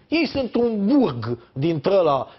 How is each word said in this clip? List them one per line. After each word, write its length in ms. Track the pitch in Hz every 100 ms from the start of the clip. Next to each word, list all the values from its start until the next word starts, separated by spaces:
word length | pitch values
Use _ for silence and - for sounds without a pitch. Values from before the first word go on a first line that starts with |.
| _
Ei 180 | 320 277
sunt 280 | 277 240
un 320 | 233 233 214 196
burg 520 | 285 196 120 113 117 -
dintre 400 | 135 165 160 190
ăla, 360 | 196 160 135 -